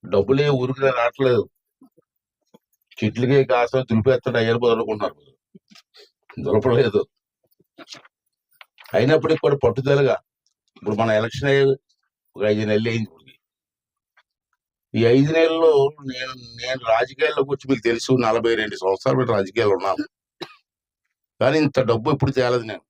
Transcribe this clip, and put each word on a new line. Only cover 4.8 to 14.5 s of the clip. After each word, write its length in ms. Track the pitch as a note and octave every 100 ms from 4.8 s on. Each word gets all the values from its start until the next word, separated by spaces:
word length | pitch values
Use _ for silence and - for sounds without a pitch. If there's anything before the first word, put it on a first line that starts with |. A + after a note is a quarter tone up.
| G#2+ G#2+ G2+ - _ _ _ - _ - _ _ - _ _ -
దులపలేదు. 640 | G#2+ G#2+ B2+ A#2+ A#2+ G2+ - _ _ _ _ _ _ _ - - _ _ _ _ _ _ - _ -
అయినప్పటికీ 440 | F#2 B2 D#3 D#3+ D#3
కూడా 180 | D3+ C#3
పట్టుదలగా 600 | A#2+ B2 C3 C#3+ C3 - _ _ _ _ _ _
ఇప్పుడు 200 | G#2 G#2+
మన 140 | A2+
ఎలక్షన్ 380 | G#2+ A2+ - C#3
అయ్యి 160 | C#3 C3+ C3+ _ _ _ _ _ F2+
ఒక 60 |
ఐదు 240 | G#2 G#2+ G#2+
నెలలు 220 | G#2+ A#2
అయింది 200 | A2+ G#2+
ఇప్పటికి. 280 | _ _ _ _ _ _ _ _ _ _ _ _ _ _